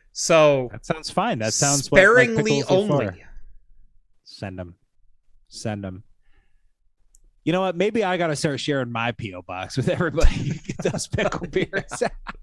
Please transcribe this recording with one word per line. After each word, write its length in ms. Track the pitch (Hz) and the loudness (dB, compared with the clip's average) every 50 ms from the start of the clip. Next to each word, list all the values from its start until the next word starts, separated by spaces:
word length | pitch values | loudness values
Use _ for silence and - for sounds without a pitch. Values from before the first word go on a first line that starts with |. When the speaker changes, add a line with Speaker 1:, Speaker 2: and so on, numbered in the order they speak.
| _ _ | _ _
Speaker 1:
So 560 | _ - - - 165 160 156 147 143 131 127 117 | _ -6 0 4 6 6 6 6 4 2 -2 -6
Speaker 2:
That 120 | 110 113 - | -10 -12 -8
sounds 240 | - 165 160 151 - | -6 -6 -6 -6 -4
fine. 280 | - 180 202 240 185 117 | -2 -2 0 0 -2 -2
That 120 | 110 110 - | -2 -2 0
sounds 340 | - 147 139 143 143 - - | 0 2 2 2 0 0 4
what, 80 | 147 190 | 6 6
like, 80 | 190 208 | 8 8
Speaker 1:
sparingly 520 | 233 254 240 233 226 220 214 214 143 139 | 8 6 6 4 2 0 2 2 2 0
Speaker 2:
pickles 220 | 135 160 185 190 214 | 2 2 2 2 2
are 40 | 202 | 2
for. 140 | 147 139 113 | 0 0 0
Speaker 1:
only. 180 | 95 87 - - - - - - - - - - - - - - - _ - _ _ _ _ _ | -2 -6 -10 -16 -18 -16 -16 -16 -16 -18 -20 -20 -20 -20 -20 -20 -20 _ -20 _ _ _ _ _
Speaker 2:
Send 340 | - - - 107 98 92 92 | -20 -14 -12 -10 -10 -10 -10
'em. 180 | 90 85 85 _ _ _ _ _ _ _ _ _ _ _ - - _ _ | -12 -14 -16 _ _ _ _ _ _ _ _ _ _ _ -20 -20 _ _
Send 360 | - - - 110 107 101 98 | -18 -10 -8 -6 -6 -6 -8
'em. 200 | 95 92 95 - _ _ _ _ _ _ _ _ _ _ _ _ _ _ _ _ _ _ _ _ _ _ _ _ _ _ _ _ | -10 -10 -12 -16 _ _ _ _ _ _ _ _ _ _ _ _ _ _ _ _ _ _ _ _ _ _ _ _ _ _ _ _
You 80 | 160 | -2
know 80 | 170 185 | 0 0
what? 160 | 190 185 175 | 0 -2 0
Maybe 260 | 170 190 214 214 233 | 0 -2 0 0 0
I 140 | 202 180 185 | 0 0 0
gotta 180 | 170 175 160 147 | 0 0 -2 -2
start 240 | 135 - 156 139 117 | -2 -2 -2 -2 -2
sharing 300 | - 151 143 135 127 120 | -2 -2 -2 -2 -2 -4
my 220 | 117 113 117 120 | -4 -2 -2 -4
P 220 | - - 120 98 90 | -4 -6 -10 -10 -10
O 80 | 92 | -12
box 340 | - - 90 92 92 - - | -12 -10 -10 -10 -10 -6 -4
with 140 | 131 127 180 | -2 -2 0
everybody 400 | 165 - 180 160 - 165 - - | 0 0 -2 -2 4 6 6 6
<laughs> 180 | - - - - | 6 4 -2 -4
who 60 | - | -6
gets 360 | - - - - - - - | -6 -8 -10 -10 -4 -4 -4
those 160 | - - - | -4 -4 -6
pickle 400 | - - 208 208 190 - - 180 | -6 -2 -2 -2 -2 -2 -6 -8
Speaker 1:
<laughs> 40 | 151 | -4
Speaker 2:
beers. 520 | - 190 170 - 190 - - - - - 240 190 - - - - - - | -2 -2 -2 -2 -4 -6 -6 -8 -6 -4 -4 -4 -4 -8 -12 -14 -16 -16